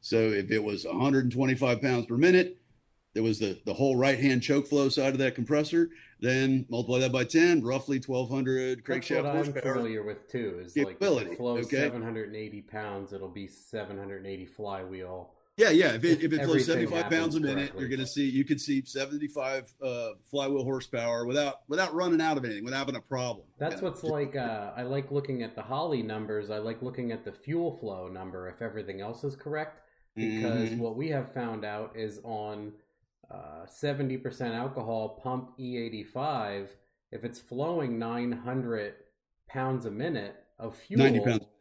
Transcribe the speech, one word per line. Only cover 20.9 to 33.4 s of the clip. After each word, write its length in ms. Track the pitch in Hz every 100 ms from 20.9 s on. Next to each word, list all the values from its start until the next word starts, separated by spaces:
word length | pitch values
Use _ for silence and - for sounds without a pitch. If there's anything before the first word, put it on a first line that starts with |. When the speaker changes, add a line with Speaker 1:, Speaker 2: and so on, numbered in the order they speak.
| 123 117 120 120
Speaker 1:
without, 340 | 135 143 135 _
without 260 | 151 185
running 260 | 156 180 165
out 160 | 160 147
of 80 |
anything, 200 | 123 104
without 140 | 113 135
having 180 | 135 131
a 40 |
problem. 460 | - 131 123 104 - _
Speaker 2:
That's 160 | 151 -
Speaker 1:
You 60 |
know? 60 | 185
Speaker 2:
what's 120 | -
like, 320 | 160 151 139
uh, 380 | 139 120 110 104 104
I 60 |
like 300 | 123 139 139
looking 320 | 143 139 131
at 100 | 117
the 80 | -
Holley 400 | 104 131 170 139
numbers. 480 | 107 107 104 107 101
I 80 | 107
like 240 | 110 113
looking 300 | 127 131 123
at 120 | 110
the 60 | -
fuel 480 | 101 - 165 170 -
flow 300 | 110 95 92
number 400 | 92 92 92 92
if 140 | 90
everything 380 | 113 104 98 98
else 220 | 104 117
is 140 | 143 135
correct, 460 | - 151 156 - _ _ _ -
because 540 | 110 110 110 117 110
Speaker 1:
Mm-hmm. 80 | 117
Speaker 2:
what 160 | 117 110
we 140 | 156
have 220 | 143 120
found 320 | 131 120 110
out 320 | 107 104 110 113
is 220 | 110 104
on – 480 | 117 110 104 107 107 104 _ _ _ _ _
uh, 340 | 95